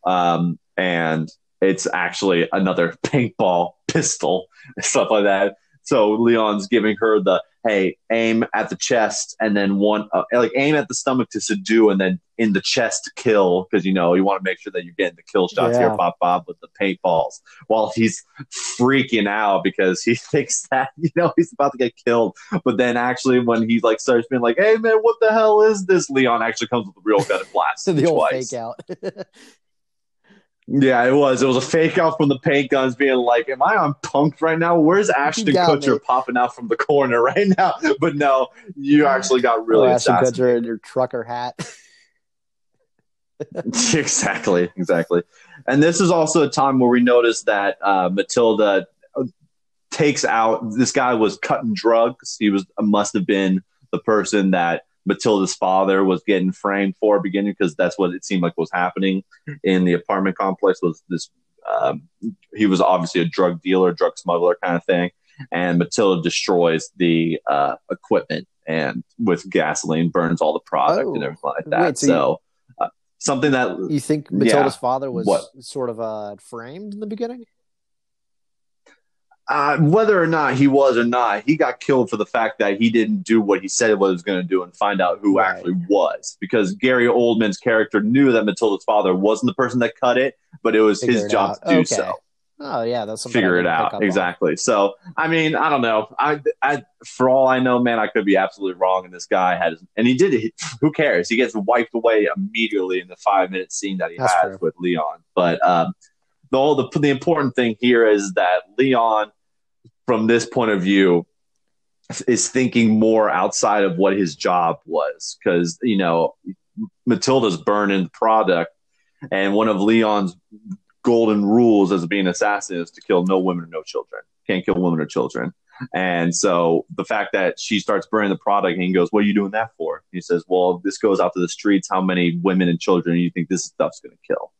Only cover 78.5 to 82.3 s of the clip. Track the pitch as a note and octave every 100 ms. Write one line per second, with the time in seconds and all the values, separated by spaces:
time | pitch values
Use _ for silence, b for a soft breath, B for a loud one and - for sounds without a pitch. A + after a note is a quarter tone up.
78.5 | _ _ _ _ b _ _ _ _ -
79.5 | D3+ C#3+ D3 D3+ G3 A3 G3 E3 E3 C#3+
80.5 | B2+ C#3 C#3 C3+ A#2 A#2 B2 A#2+ G#2 B2
81.5 | D#3 C#3+ A#2+ - C3+ A#2 A2 G#2